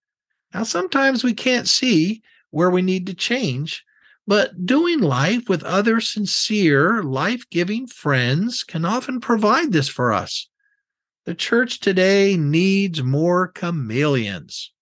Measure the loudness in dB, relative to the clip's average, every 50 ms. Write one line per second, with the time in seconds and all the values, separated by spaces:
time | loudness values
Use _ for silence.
0 | _ _ _ _ _ _ _ _ _ _ -8 -6 -6 -4 -4 -4 -2 -2 0 2
1 | 2 2 0 0 0 -2 -2 -2 0 0 0 0 0 0 0 0 2 2 2 2
2 | 2 0 -2 -6 _ _ _ _ _ _ -2 2 2 4 4 2 2 0 0 -2
3 | -4 -8 -8 -6 -4 -4 -2 -2 -2 -2 -4 -4 -6 -8 -8 -12 -16 _ _ _
4 | _ _ _ _ -2 0 2 2 2 0 -2 -4 -2 2 2 2 2 2 2 2
5 | 2 2 2 2 2 2 0 0 0 -2 -2 -2 -2 -2 0 0 2 2 2 0
6 | 0 -4 -4 -6 -4 -4 -2 -4 -2 -2 0 2 2 4 4 4 4 2 0 0
7 | -2 -2 -2 -2 -2 -2 -2 -4 -6 -6 -4 -2 -2 -2 -4 -6 -6 -10 -12 -6
8 | -2 0 2 2 2 2 0 0 0 -2 -4 -6 -8 -8 -6 -4 -2 -2 -2 -4
9 | -4 -6 -8 -4 -2 0 0 2 4 2 2 2 2 2 0 0 0 -2 -2 -2
10 | 0 0 0 0 -2 -4 -8 -10 -10 _ _ _ _ _ _ _ _ _ _ _
11 | _ _ _ _ -12 -10 -8 -6 -4 0 0 0 0 0 -4 -4 -2 0 2 2
12 | 4 4 4 4 4 4 2 2 2 2 2 2 2 2 2 2 0 0 -2 -2
13 | -2 0 0 2 2 2 2 2 0 -2 -6 -8 -6 -4 -4 -4 -4 -2 -2 0
14 | 2 2 2 0 0 -2 -6 -8 -10 -12 -14 -14 -14 -16 _ _